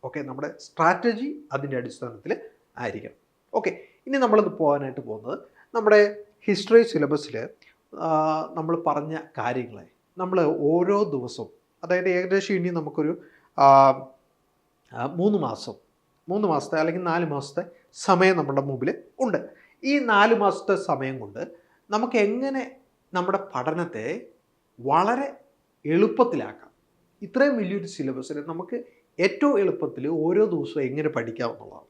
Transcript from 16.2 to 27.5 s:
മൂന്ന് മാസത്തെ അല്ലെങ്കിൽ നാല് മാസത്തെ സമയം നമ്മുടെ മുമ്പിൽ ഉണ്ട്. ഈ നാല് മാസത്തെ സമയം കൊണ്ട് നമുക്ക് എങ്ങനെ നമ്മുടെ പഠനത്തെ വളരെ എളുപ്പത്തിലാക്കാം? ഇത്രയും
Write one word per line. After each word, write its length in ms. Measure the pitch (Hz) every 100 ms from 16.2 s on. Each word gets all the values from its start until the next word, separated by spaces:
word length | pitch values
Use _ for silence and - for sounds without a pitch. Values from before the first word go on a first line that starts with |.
| -
മൂന്ന് 200 | 196 208
മാസത്തെ 300 | 151 - 160
അല്ലെങ്കിൽ 240 | 160 170
നാല് 220 | 175 165
മാസത്തെ 400 | 165 143 135 - 180 - _
സമയം 440 | - - 180 190 180
നമ്മുടെ 240 | 147 139
മുമ്പിൽ 340 | 143 131 330 - - -
ഉണ്ട്. 300 | 262 180 - - _ _
ഈ 140 | 269 285
നാല് 360 | 240 202 220
മാസത്തെ 420 | 226 202 - - 185
സമയം 440 | - 135 135 131
കൊണ്ട് 320 | 104 107 - - _ _ _
നമുക്ക് 280 | 214 240 240
എങ്ങനെ 580 | 202 240 269 269 240 - _ _ _
നമ്മുടെ 240 | 185 180 190 196
പഠനത്തെ 720 | 131 131 160 170 110 113 202 - _ _ _ _ -
വളരെ 540 | 127 156 196 247 277 - _ _ _ _ 147
എളുപ്പത്തിലാക്കാം? 840 | 165 220 - 240 151 104 107 - _ _ _ _ _
ഇത്രയും 340 | 202 262 285